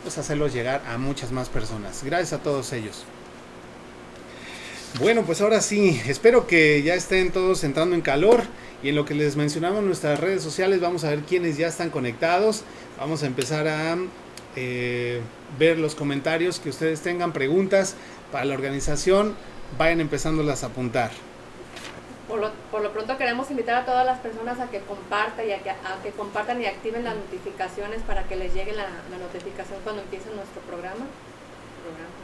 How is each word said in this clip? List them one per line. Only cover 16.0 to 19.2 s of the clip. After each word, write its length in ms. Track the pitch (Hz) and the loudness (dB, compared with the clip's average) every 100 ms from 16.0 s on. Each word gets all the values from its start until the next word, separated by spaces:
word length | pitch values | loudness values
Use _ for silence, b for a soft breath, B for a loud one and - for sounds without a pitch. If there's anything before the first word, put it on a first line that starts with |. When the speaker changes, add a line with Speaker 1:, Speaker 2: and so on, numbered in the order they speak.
| 143 139 151 165 175 175 | -2 0 0 2 0 0
Speaker 1:
que 100 | 156 | -6
ustedes 300 | 127 160 160 | 0 0 0
tengan, 320 | 175 175 170 | -2 -2 -2
preguntas 640 | 160 135 175 190 196 190 - B B - | 0 2 4 6 4 4 -4 B B -8
para 140 | 139 135 | -2 -2
la 80 | |
organización, 800 | 135 139 139 139 147 - 190 | 0 -2 -2 0 2 4 4